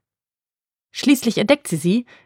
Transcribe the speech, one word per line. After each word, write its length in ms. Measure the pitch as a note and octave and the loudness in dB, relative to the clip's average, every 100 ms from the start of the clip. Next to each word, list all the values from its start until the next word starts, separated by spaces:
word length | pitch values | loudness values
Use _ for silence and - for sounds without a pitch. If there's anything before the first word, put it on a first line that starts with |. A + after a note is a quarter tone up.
| _ _ _ _ _ _ _ _ _ | _ _ _ _ _ _ _ _ _
Schließlich 480 | - - C#4 A#3 - | -4 0 2 0 -2
entdeckt 300 | G#3 C#4+ - | 0 0 0
sie 80 | D#3+ | -4
sie, 300 | E3 A3+ A#3+ - | 0 -2 -4 -20